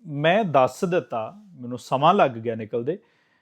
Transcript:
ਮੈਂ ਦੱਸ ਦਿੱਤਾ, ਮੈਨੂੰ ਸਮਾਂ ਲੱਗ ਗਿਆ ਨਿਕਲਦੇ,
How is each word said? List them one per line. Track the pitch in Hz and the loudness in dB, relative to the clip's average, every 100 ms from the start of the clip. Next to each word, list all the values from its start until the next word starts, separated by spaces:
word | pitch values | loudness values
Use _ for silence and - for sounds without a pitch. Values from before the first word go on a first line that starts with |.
| 160 | -12
ਮੈਂ | 143 160 202 | -2 2 2
ਦੱਸ | 196 139 127 - | 2 2 2 0
ਦਿੱਤਾ, | 185 175 - 117 113 202 214 | -2 -2 -2 -8 -8 -12 -20
ਮੈਨੂੰ | 147 120 123 | -18 -14 -14
ਸਮਾਂ | - 131 156 | -4 2 4
ਲੱਗ | 196 147 | 4 2
ਗਿਆ | 117 117 | 0 -6
ਨਿਕਲਦੇ, | 110 107 120 123 196 _ _ _ _ | -6 -6 -6 -4 -8 _ _ _ _